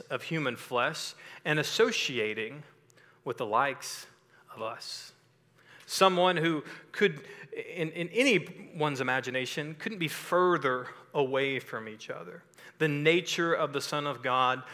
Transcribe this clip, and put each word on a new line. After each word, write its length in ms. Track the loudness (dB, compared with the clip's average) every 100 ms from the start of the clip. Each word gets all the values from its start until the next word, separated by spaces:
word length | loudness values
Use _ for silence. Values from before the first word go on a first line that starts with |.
| -8
of 140 | -8
human 320 | -4 -2 -2 -4
flesh 580 | -4 0 0 -2 -10 -12 -18 -10
and 160 | -2 0
associating 1040 | 0 4 4 4 -2 0 -2 -2 -6 -8 -18 _ _ _ -20 _ -8
with 120 | -6
the 80 | 0
likes 600 | 2 2 0 -8 -12 -14 _ _ _ -20 -10
of 60 |
us. 500 | -8 -8 -12 -12 -14 -20 _ _ _ _ -20 -20 -6
Someone 500 | 6 6 8 4 4
who 260 | 2 0 -4 -16 -10
could, 280 | 2 2 2 -12 -18 -14 -12 -10 -4
in, 140 | -4
in 180 | -4 -4
anyone's 920 | 2 4 4 2 -14 -12 -2 0 0
imagination, 760 | 0 0 0 -4 -4 -4 -6 -6
couldn't 200 | -8 -4
be 100 | -4
further 800 | -4 0 4 6 4 2 0 -4 -14 -6
away 460 | 0 2 2 0 -2
from 300 | -6 -10 -10
each 200 | -12 -12
other. 340 | -12 -12 -18 -20 -20 -16 -2
The 100 | 0
nature 680 | 4 4 4 2 0 0
of 200 | 2 0
the 80 | -2
Son 260 | -4 -4 -4
of 140 | -4
God, 420 | 0 4 4 2 -4